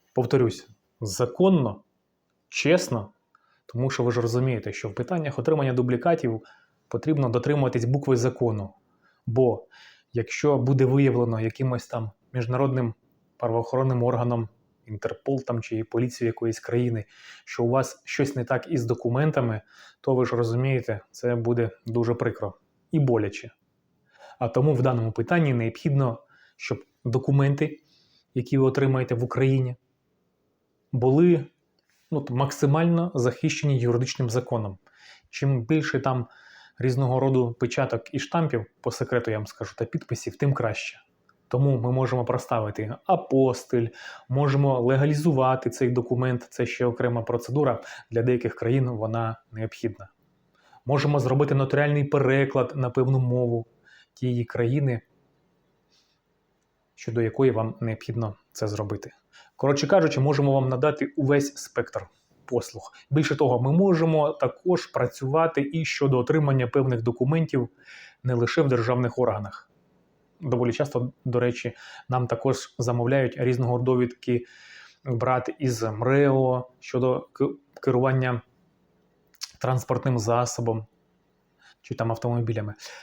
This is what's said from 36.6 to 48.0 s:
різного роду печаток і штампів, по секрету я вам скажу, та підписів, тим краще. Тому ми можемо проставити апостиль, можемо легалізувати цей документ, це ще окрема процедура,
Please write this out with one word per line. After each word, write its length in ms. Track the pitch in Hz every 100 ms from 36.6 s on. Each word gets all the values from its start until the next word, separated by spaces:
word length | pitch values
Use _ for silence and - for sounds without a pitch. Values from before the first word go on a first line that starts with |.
| - -
різного 400 | 127 127 131 127
роду 340 | 135 131 120 117
печаток 540 | 123 - 131 113 -
і 60 | 139
штампів, 460 | - 170 156 120 104 _
по 100 | 120
секрету 400 | - 123 123 -
я 60 | 107
вам 100 | 107
скажу, 260 | - 104 -
та 80 | 113
підписів, 520 | 160 - - - -
тим 160 | 143
краще. 460 | 139 113 104 - - _ _ _ _ -
Тому 300 | 123 139 127
ми 140 | 123
можемо 340 | 131 127 127 -
проставити 680 | 123 - 117 104 104 107 - -
апостиль, 840 | 180 - 135 131 123 - 123 117 - - - -
можемо 500 | 131 143 139 139 127
легалізувати 880 | 120 135 143 147 160 135 127 131 120
цей 200 | - 123
документ, 580 | 123 120 123 127 123 -
це 160 | - 120
ще 200 | - 123
окрема 360 | 120 123 120
процедура, 600 | 113 117 120 139 139 113 - -